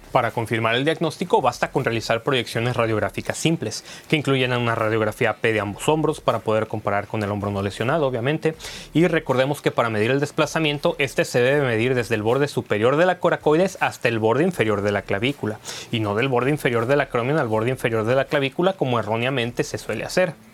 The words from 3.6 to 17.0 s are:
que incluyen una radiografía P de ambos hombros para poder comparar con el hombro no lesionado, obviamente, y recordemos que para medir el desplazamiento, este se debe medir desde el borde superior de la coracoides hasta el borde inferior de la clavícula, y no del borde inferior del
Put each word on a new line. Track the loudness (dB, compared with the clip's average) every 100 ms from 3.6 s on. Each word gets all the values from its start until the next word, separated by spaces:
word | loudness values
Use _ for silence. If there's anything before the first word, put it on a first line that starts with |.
| -4 -8 -12 -18 -2
que | 0
incluyen | 2 2 2
una | 2 0
radiografía | 2 2 2 0 0 0
P | 2 2
de | 2
ambos | 0 -4 -4
hombros | -2 -2 -2
para | 0 -2
poder | 0 0 0
comparar | -4 -4 -4 -4
con | -4
el | -2
hombro | -2 -4
no | -2
lesionado, | -4 -2 -2 0 0
obviamente, | -2 -2 -2 -2 -4 -10 -14 -4
y | 2 2
recordemos | 2 0 2 2 0
que | -2
para | 0 0
medir | 2 2
el | 2
desplazamiento, | 0 0 -2 0 -2 0 0 0
este | -2 -2 0
se | 2
debe | 2 2 2
medir | 2 2 0
desde | 0 0
el |
borde | 2 2 0
superior | -2 -2 2 2 4
de | 2
la | 2
coracoides | 0 2 2 2 2 0
hasta | -4 0 0
el | 2
borde | 2 4 2
inferior | 2 0 2
de | 2
la | 0
clavícula, | 0 -2 -2 -2 -6 -6 -10 -14 -6
y | -4
no | 0 0
del | 0
borde | 2 2
inferior | 0 0 0 2
del | 2